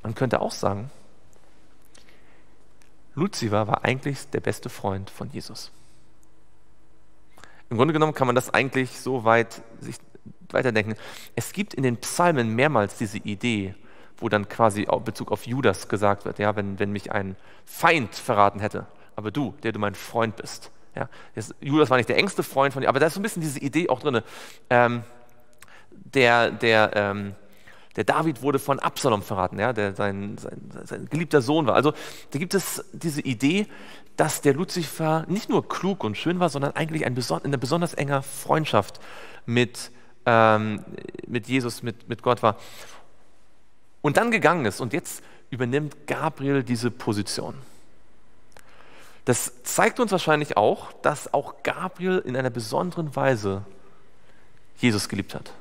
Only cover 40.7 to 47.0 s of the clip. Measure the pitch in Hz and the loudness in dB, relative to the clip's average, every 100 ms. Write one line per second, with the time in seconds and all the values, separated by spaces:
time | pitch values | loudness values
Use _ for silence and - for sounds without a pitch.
40.7 | 107 - - - - - 120 104 131 120 | -2 -8 -12 -12 -12 -6 -6 0 0 0
41.7 | - 117 104 - 117 - 120 113 104 - | -4 -8 -8 -8 -2 2 4 4 2 -8
42.7 | - - - - - - - - - - | -16 -14 -16 -16 -18 -18 -18 -18 -20 -20
43.7 | - - - 147 160 233 226 151 175 117 | -20 -20 -2 2 4 4 4 4 4 0
44.7 | - 123 156 - - - - - 117 123 | -2 -4 -4 -6 -14 -16 -20 -12 -4 0
45.7 | 139 151 - - 135 151 - 139 139 120 | 0 -2 -8 -6 -2 -2 -2 0 0 2
46.7 | 120 120 110 | 0 0 -2